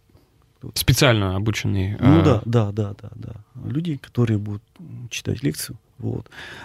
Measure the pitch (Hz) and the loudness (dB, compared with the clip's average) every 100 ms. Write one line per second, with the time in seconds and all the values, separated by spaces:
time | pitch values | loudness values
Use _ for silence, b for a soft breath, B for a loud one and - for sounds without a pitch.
0 | _ _ _ _ _ _ - - - 127 | _ _ _ _ _ _ -12 -2 2 4
1 | 147 110 98 92 107 104 107 98 95 104 | 6 4 2 0 0 -2 -2 0 -2 2
2 | 120 156 156 113 113 117 104 104 101 101 | 6 6 6 4 2 2 2 -2 -4 -6
3 | - - - 98 101 123 107 123 175 139 | -14 -16 -16 -16 -18 -14 -6 -6 -4 -6
4 | - - 117 107 104 104 - - 160 120 | -6 0 2 2 -2 -8 -12 -20 -18 -14
5 | 123 - - 101 139 151 - 120 _ _ | -12 -8 -6 -2 -2 -4 -8 -14 _ _
6 | 110 117 - B B B | -8 -6 -10 B B B